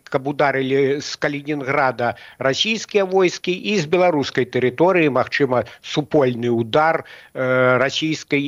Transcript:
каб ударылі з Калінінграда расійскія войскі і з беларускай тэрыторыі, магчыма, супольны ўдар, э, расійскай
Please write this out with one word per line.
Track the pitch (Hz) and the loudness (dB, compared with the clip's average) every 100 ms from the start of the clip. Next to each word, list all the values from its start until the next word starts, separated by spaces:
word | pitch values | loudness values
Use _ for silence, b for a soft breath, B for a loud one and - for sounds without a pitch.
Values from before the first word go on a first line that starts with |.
| - | -6
каб | 143 135 | -4 -4
ударылі | 143 143 135 131 139 135 147 | 0 0 0 0 2 2 0
з | - - | -6 -6
Калінінграда | 151 143 143 147 131 143 131 120 117 113 B B | -4 -4 -6 -6 -2 0 0 0 -4 -4 B B
расійскія | 131 135 214 226 - 202 | -2 0 -2 -4 -2 -2
войскі | 190 190 180 - - | 0 2 2 0 -6
і | 180 196 | -6 -2
з | 208 151 | -2 0
беларускай | 175 180 151 123 - 120 | 2 2 2 -2 -2 -2
тэрыторыі, | 127 123 123 170 180 151 | 0 -2 2 2 4 2
магчыма, | 127 117 - 139 123 110 B | 0 -2 0 0 0 -2 B
супольны | - - 139 151 131 117 120 | -8 -6 0 2 2 0 0
ўдар, | 117 117 151 160 160 - B B | 0 2 2 2 0 -4 B B
э, | - 127 127 127 123 | -6 0 2 4 4
расійскай | 135 - 160 147 - 143 | 2 0 -2 -4 -2 -2